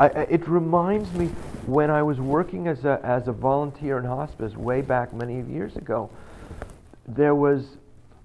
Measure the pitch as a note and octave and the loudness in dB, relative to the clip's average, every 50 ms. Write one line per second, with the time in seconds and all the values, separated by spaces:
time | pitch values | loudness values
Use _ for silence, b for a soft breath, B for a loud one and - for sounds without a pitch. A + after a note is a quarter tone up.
0 | C#3+ C#3+ - D#3 D3 - E3 E3 E3+ D3+ E3+ F3 E3 D#3+ E3 F3 E3+ F#3 G#3 G#3+ | 4 6 6 2 0 2 2 0 2 2 0 2 2 4 2 2 4 2 0 -2
1 | G#3 F#3 F3 F3 F3 E3 - - - - - - - A#2+ C3 D3 D3+ D3+ D3+ D3 | -2 -4 -2 -2 -2 -2 -4 -6 -10 -12 -12 -10 -6 0 2 4 4 4 4 4
2 | D3+ D3+ C#3+ B2+ B2+ C3+ C#3+ D#3+ F3+ F3 F#3 F3+ F3 E3+ D3+ B2 C3 C#3+ C3+ - | 2 2 0 0 0 0 2 0 0 0 -4 -4 -2 -2 -2 0 0 0 0 0
3 | - B2 B2 B2+ B2 B2+ A#2 G#2+ A#2+ C3 C3+ C#3+ D3 C#3+ C#3 - D3+ C#3+ C#3 B2 | 0 0 0 0 0 -2 -4 0 0 2 2 2 0 -2 -6 -6 -4 -4 -2 -2
4 | B2 B2 B2+ C3+ D3+ D3+ - - A2 G#2+ G#2+ G#2+ A2 A#2+ B2+ C3+ C#3 C3+ C3 B2 | -2 -4 -4 -4 -6 -8 -6 -8 -8 -6 -6 -6 -4 -2 0 0 0 0 0 0
5 | A#2+ A#2+ - A2+ A#2+ A#2+ A#2+ B2+ A#2+ C3 C3 D#3 G3 G#3+ - - - - A2 A#2 | 0 -2 -6 -8 -6 -6 -6 -6 -8 -6 -6 -6 -8 -8 -8 -10 -6 -4 -2 -2
6 | G#2 - B B B B B B B B B B B B B B B - - - | -4 -6 B B B B B B B B B B B B B B B -20 -20 -20
7 | - - A2 C3 D3 D3 D3 C#3+ C#3+ C#3+ C#3+ C3+ C3+ - - - - - - - | -16 -8 0 2 4 4 6 6 6 4 4 2 0 -6 -14 -20 -20 -20 -20 -20
8 | - - - - | -20 -20 -20 -20